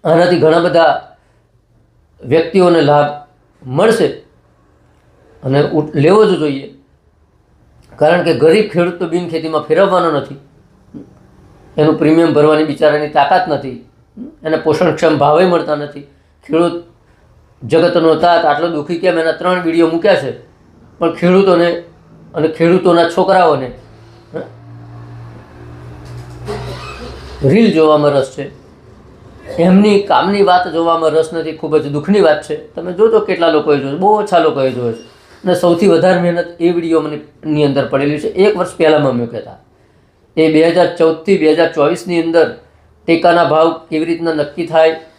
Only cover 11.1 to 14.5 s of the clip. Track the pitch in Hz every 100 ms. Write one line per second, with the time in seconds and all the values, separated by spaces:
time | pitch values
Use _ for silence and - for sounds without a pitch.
11.1 | - _ _ - - - - 151 156 160
12.1 | 160 165 147 151 156 156 - 156 147 151
13.1 | 151 143 185 160 143 135 120 - _ _
14.1 | - - _ 160